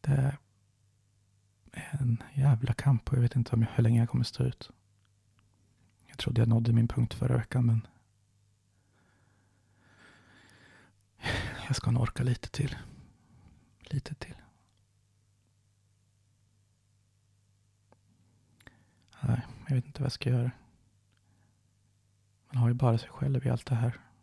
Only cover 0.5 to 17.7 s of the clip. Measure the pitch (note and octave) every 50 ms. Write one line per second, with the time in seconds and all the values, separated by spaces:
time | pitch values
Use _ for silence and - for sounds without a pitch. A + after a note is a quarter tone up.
0.5 | _ _ _ _ _ _ _ _ _ _ _ _ _ _ _ _ _ _ _ _
1.5 | _ _ _ - - - - - - D3 C#3 A#2+ A#2 A2+ - - - C#3 C3+ C#3+
2.5 | B2+ A2+ B2+ B2 A#2 - - C#3 C3+ A2+ - - - B2+ A#2+ A#2 - B2 A2+ -
3.5 | - A2+ A2+ - - - A#2+ A2+ A#2 A#2 A2+ A2+ - B2 B2 - - - B2+ B2+
4.5 | - _ - - - _ _ _ _ _ _ _ _ _ _ _ _ _ _ _
5.5 | _ _ _ _ _ _ _ _ _ _ _ - - - - C3 B2 A#2 A#2 A#2
6.5 | A2+ A#2 A#2 A#2+ A#2 A#2 A#2 A#2 - B2+ A#2+ - - - - B2+ B2+ A#2+ A2 -
7.5 | - B2+ A#2+ A#2 A2+ A2+ - - _ _ _ _ _ _ _ _ _ _ _ _
8.5 | _ _ _ _ _ _ _ _ _ _ _ _ _ _ _ _ _ _ _ _
9.5 | _ _ _ _ _ _ _ _ _ _ - - - - _ _ - - - -
10.5 | - - - - - - - _ _ _ _ _ _ _ - - - - - -
11.5 | - - - - C3+ - - - A#2 B2 A#2+ - - - B2 B2 B2 - - -
12.5 | - - - C3+ - - - - - - - - _ _ _ _ - - - -
13.5 | - - _ _ _ _ - - - C#3 - - D3 _ - - - - - -
14.5 | _ _ _ _ _ _ _ _ _ _ _ _ _ _ _ _ _ _ _ _
15.5 | _ _ _ _ _ _ _ _ _ _ _ _ _ _ _ _ _ _ _ _
16.5 | _ _ _ _ _ _ _ _ _ _ _ _ _ _ _ _ _ _ _ _
17.5 | _ _ _ _